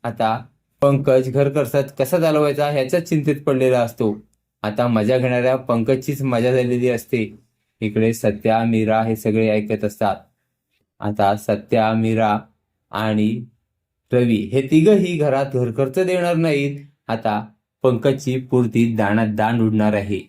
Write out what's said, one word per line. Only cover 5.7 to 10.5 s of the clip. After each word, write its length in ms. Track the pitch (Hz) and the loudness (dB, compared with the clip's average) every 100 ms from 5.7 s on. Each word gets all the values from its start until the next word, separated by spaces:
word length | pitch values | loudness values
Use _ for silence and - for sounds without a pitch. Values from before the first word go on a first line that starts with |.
| 117 113 131 127 139 | -2 0 0 -2 -4
मजा 300 | 135 120 120 | -2 0 2
झालेली 380 | 127 123 123 123 | 0 0 0 0
असते. 500 | 120 - 123 104 - _ _ _ _ | -2 -4 -4 -4 -10 _ _ _ _
इकडे 320 | 110 107 113 | -4 0 0
सत्या, 500 | 113 110 104 110 110 | 0 -2 -2 0 0
मीरा 400 | 117 113 107 110 | 2 0 2 0
हे 120 | 113 110 | 0 -2
सगळे 340 | - 107 110 | -2 0 0
ऐकत 340 | 107 107 107 | 0 -2 -4
असतात. 320 | 104 - 107 87 - _ _ | -4 -2 -4 -4 -10 _ _